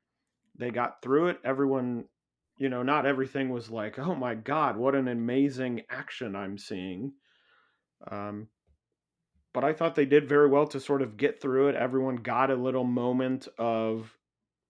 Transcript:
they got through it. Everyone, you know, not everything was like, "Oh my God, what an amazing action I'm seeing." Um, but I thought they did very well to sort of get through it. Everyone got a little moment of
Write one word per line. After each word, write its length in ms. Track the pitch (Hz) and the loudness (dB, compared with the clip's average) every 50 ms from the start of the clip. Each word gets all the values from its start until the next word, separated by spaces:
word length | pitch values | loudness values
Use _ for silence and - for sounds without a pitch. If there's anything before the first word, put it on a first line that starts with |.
| _ _ _ _ _ _ _ _ _ _ _ | _ _ _ _ _ _ _ _ _ _ _
they 140 | - 123 123 | -6 -6 -4
got 320 | 113 120 120 - - - - | -2 -2 -2 -2 -4 -6 -2
through 260 | 127 135 151 170 180 | 2 4 4 4 2
it. 120 | 175 - - | 0 -2 -2
Everyone, 600 | 123 135 131 139 135 135 131 123 123 123 117 - - _ _ _ _ _ _ _ _ _ - | -2 0 2 2 2 2 0 0 -2 -4 -4 -6 -10 _ _ _ _ _ _ _ _ _ -4
you 100 | 135 135 | -4 -2
know, 160 | 127 123 123 | -2 -2 0
not 200 | 131 147 151 127 | 2 2 2 2
everything 440 | 139 143 131 135 131 - 139 135 131 | 2 0 0 -2 -2 -2 -4 -4 -2
was 180 | 127 120 113 110 | -4 -6 -6 -6
like, 300 | 113 113 104 107 - - | -6 -6 -6 -6 -6 -6
"Oh 160 | 131 180 180 | -4 -4 -4
my 220 | 143 127 123 113 | -2 -2 -4 -4
God, 400 | 110 110 - 143 156 151 135 110 | -4 -4 -2 0 2 2 2 2
what 180 | 104 120 135 139 | 2 2 2 2
an 140 | 139 131 127 | 2 2 0
amazing 760 | 120 117 113 117 123 135 139 143 127 127 131 123 120 113 - - | 0 0 0 0 2 2 2 2 0 -2 -4 -4 -4 -6 -6 -8
action 460 | 123 131 143 - - - 127 110 95 | -10 -10 -10 -10 -10 -10 -8 -8 -6
I'm 200 | 98 101 95 101 | -6 -6 -8 -8
seeing." 580 | 101 - - 101 92 92 95 90 92 113 139 139 _ _ _ _ _ _ _ _ _ _ _ _ _ _ _ _ _ - - | -10 -10 -8 -8 -6 -6 -6 -6 -8 -8 -10 -10 _ _ _ _ _ _ _ _ _ _ _ _ _ _ _ _ _ -16 -12
Um, 380 | - 101 101 104 104 104 107 107 _ _ _ _ _ _ _ _ _ _ _ _ _ _ _ _ _ _ _ _ - | -10 -8 -8 -8 -10 -10 -12 -14 _ _ _ _ _ _ _ _ _ _ _ _ _ _ _ _ _ _ _ _ -4
but 120 | 127 127 | -2 0
I 80 | 147 156 | 0 0
thought 240 | - 165 165 - | 0 -2 0 2
they 100 | - 143 | 2 4
did 220 | 135 143 151 139 131 | 6 6 4 6 6
very 200 | 143 147 147 143 | 6 6 6 8
well 200 | 135 143 151 147 | 6 4 4 2
to 100 | - 135 | -2 -6
sort 240 | 135 - 143 135 135 | -2 0 0 0 0
of 140 | 113 107 | -2 -2
get 240 | 107 139 143 - - | 0 0 0 0 -2
through 260 | - 135 127 131 139 143 | -4 0 2 4 4 4
it. 60 | 139 | 4
Everyone 420 | - 120 127 123 131 131 131 127 | 2 0 0 0 0 0 0 -2
got 340 | 120 113 123 117 120 131 131 135 | -4 -4 -4 0 2 2 2 2
a 20 | |
little 300 | 123 123 131 127 131 123 | 0 0 0 0 0 0
moment 640 | 123 123 123 120 123 123 127 131 131 131 135 - - - - | 0 0 0 0 0 0 0 0 0 -2 -4 -6 -10 -8 -4
of 580 | 117 117 113 113 113 113 110 113 110 113 - _ _ _ _ _ _ _ _ _ _ _ | -2 0 0 0 0 -2 -2 -4 -6 -12 -18 _ _ _ _ _ _ _ _ _ _ _